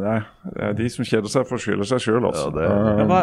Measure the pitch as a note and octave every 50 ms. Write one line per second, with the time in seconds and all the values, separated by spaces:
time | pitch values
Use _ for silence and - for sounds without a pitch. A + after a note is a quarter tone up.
0 | G2 G#2 A2+ A2+ G#2+ - - _ - F#3+ - - - G#2 G#2 G#2 A2+ B2 - -
1 | B2 - - A2 G2+ G#2 - C3+ B2+ - B2+ A2+ - G#2+ G2 G2 G2+ G2 B2+ B2
2 | - - G#2+ B2 A#2 F#2 D2+ D#2 C#2+ D2 D2 D2+ D#2+ F2+ G#2 G2+ G#2+ A2 G#2 G#2
3 | - - F#3 F#3